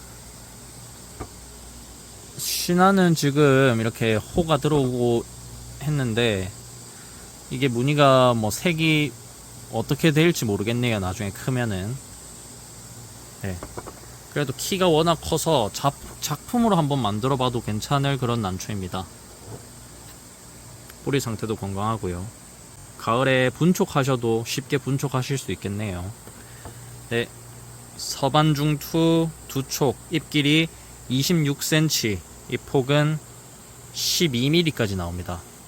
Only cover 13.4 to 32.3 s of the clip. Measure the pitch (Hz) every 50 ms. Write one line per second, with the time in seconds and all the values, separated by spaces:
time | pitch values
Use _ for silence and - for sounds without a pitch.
13.4 | - 98 92 85 - - - - - - - - - - - - - - - 147
14.4 | 147 131 135 - - - 202 185 185 185 160 151 165 170 165 - - - - 156
15.4 | - 165 160 139 113 98 - - - 139 - - - - - - - - 151 -
16.4 | - - - 240 233 226 202 170 156 139 143 135 120 101 101 107 110 135 139 127
17.4 | 127 127 120 123 107 - 117 107 - - 143 139 139 139 139 127 127 117 120 117
18.4 | 110 92 90 92 - - 113 101 92 90 - 95 92 - - - - - - -
19.4 | - - - - - - - - - - - - - - - - - - - -
20.4 | - - - - - - - - - - - - - 139 135 139 - 117 110 104
21.4 | - 110 110 98 - 98 98 98 101 110 113 107 - 92 87 87 92 113 - -
22.4 | - - - - - - - - - - - - - - 113 123 131 135 131 127
23.4 | 127 127 123 - 151 170 185 - 196 - - 147 131 131 135 123 117 117 113 113
24.4 | 113 - - - 135 - - 139 - 131 135 135 - 139 - 131 123 - 143 131
25.4 | - - - - - 101 101 101 107 107 92 87 90 98 113 - - - - -
26.4 | - - - - - - - - - - - - - - 120 117 117 - - -
27.4 | - - - - - - - - - - - - - - - - - 135 123 151
28.4 | 151 156 151 135 147 151 151 143 - - - 165 165 165 165 165 165 165 156 -
29.4 | - - - 139 131 - - - 156 131 110 - - - 175 156 - - - 151
30.4 | 139 143 151 160 165 160 - - - - - - - - 120 131 135 - 180 165
31.4 | 151 139 139 - - - 160 156 156 156 - - - 113 101 90 - -